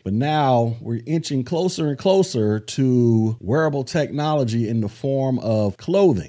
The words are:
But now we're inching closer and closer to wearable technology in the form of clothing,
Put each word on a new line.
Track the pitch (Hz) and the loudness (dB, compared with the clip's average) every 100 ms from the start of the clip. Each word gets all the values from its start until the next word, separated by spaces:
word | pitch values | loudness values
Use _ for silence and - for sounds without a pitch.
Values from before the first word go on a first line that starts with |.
But | 95 | -4
now | 107 147 151 139 123 117 117 | -2 0 0 2 2 2 -4
we're | 117 117 | -6 -6
inching | 120 165 - 135 | -2 -4 -2 -4
closer | 123 165 180 180 151 | -2 -2 -2 -2 -4
and | 135 | 0
closer | 190 190 185 120 104 107 | 2 2 2 0 0 0
to | - - 131 123 120 113 110 113 | -4 0 2 4 4 4 2 -2
wearable | 92 143 160 139 | -2 0 0 -2
technology | 131 165 135 143 151 151 120 117 110 | -4 -2 -2 -2 -2 0 0 0 0
in | 113 | -2
the | 104 | -4
form | - 139 135 135 127 | -4 -4 0 0 -2
of | 113 110 104 - | 0 0 0 -2
clothing, | - 190 190 98 | -2 4 4 2